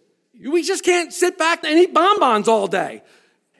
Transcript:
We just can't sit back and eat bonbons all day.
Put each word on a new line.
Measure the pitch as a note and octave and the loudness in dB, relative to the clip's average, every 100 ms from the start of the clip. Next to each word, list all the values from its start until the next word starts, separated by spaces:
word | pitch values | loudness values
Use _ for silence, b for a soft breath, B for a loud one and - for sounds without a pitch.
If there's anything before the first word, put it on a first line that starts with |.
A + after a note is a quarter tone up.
| _ _ _ A#3 | _ _ _ _
We | A#3+ E4+ | -4 -4
just | D#4 F#4+ | -2 -2
can't | F#4 F4 E4 | 0 -2 -4
sit | - F4+ F4+ | -4 -4 0
back | D#4+ E4+ | -2 -2
and | D#4+ D#4+ | 0 2
eat | F4+ | 4
bonbons | D#4 F#4 G#4 C#4 G#3+ G#3+ | 2 2 2 2 0 2
all | A3 G3 | 0 0
day. | F#3 C#3+ A2+ b b b b _ | -4 -6 -10 b b b b _